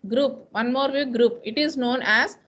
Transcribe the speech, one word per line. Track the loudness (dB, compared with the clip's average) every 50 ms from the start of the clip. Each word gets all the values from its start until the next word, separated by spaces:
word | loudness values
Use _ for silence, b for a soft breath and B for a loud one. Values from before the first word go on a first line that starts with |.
| -6
group, | -2 0 0 0 0 -2 -8 -18 _
one | -4 -2 -2 0 0
more | 0 0 0
view | 0 -2 -2
group. | -2 2 4 4 4 2 -2 -10
It | -6 -2 -2
is | -2 -2 -2
known | -2 -2 -2 -2 -2
as | 0 2 2 2 2 0 -4 _ _